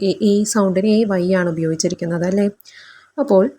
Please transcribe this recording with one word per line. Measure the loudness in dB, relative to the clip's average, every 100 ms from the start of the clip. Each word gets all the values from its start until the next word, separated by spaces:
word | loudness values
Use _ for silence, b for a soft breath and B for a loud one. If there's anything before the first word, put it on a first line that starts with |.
എ, | -4 0
എ | 0 2
സൗണ്ടിന് | 0 0 0 2 2
എ | 2
വൈ | 2 0 0
ആണ് | 0 0
ഉപയോഗിച്ചിരിക്കുന്നത് | -2 -2 -2 -4 -4 -6 -4
അല്ലേ? | -2 0 -2 -4 B B B B B -6
അപ്പോൾ | 2 2 2